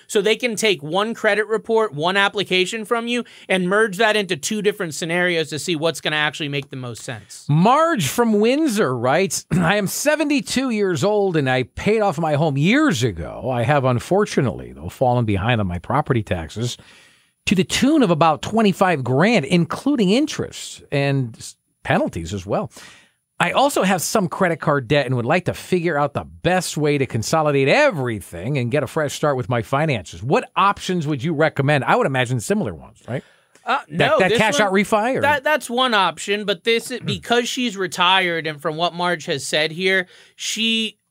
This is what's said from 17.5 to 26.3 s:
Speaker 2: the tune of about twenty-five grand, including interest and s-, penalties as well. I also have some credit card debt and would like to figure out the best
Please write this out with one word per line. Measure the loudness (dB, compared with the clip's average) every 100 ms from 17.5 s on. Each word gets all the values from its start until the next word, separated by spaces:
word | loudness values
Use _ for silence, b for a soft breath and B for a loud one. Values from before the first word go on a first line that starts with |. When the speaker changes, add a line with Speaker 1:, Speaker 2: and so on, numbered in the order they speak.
| 0
Speaker 2:
the |
tune | 2 2 2 4
of | 4
about | 4 2 2
twenty-five | -2 2 2 4 2 2
grand, | 0 2 4 2 2
including | 2 2 -2 -2 2 2
interest | 2 0 -4 -8 -10 -16 -16 -6
and | -2 0 0 -2 -8
s-, | -18 -20 _ _
penalties | -2 0 0 -4 -8
as | -8 -4
well. | -6 -6 B B B B B _ _
I | -2
also | 2 2 2
have | 2 0
some | 0 0 0
credit | 0 0 0
card | 0 0 2
debt | 0 2
and | -2
would | 0
like | 0 0
to |
figure | -6 -2 -2 0 0
out | -2
the | -4
best | -10